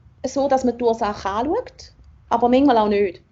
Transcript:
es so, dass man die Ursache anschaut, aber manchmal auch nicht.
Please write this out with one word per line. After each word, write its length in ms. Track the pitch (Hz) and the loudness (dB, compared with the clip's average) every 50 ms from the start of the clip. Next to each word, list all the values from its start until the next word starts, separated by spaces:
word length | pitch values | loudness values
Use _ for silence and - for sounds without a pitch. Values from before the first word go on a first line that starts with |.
| _ - _ _ - | _ -20 _ _ -10
es 100 | 254 - | -6 -4
so, 140 | 277 269 285 | -2 0 2
dass 160 | 262 262 254 | 0 2 0
man 140 | 247 233 240 | -2 -2 0
die 60 | 240 | 0
Ursache 460 | 233 226 226 233 208 202 - - 196 | 0 0 0 -2 -4 -4 -4 -6 -6
anschaut, 640 | 196 214 240 294 359 480 508 - - - - - - _ - - - - _ - | -4 -4 -4 -2 -4 -4 -6 -8 -16 -20 -20 -20 -20 _ -20 -20 -20 -20 _ -4
aber 200 | - 233 233 240 | -2 0 2 4
manchmal 280 | 247 262 277 285 247 226 | 4 4 4 4 4 4
auch 120 | 214 208 | 2 2
nicht. 320 | 208 202 208 185 170 - _ _ | 2 0 0 -2 -4 -8 _ _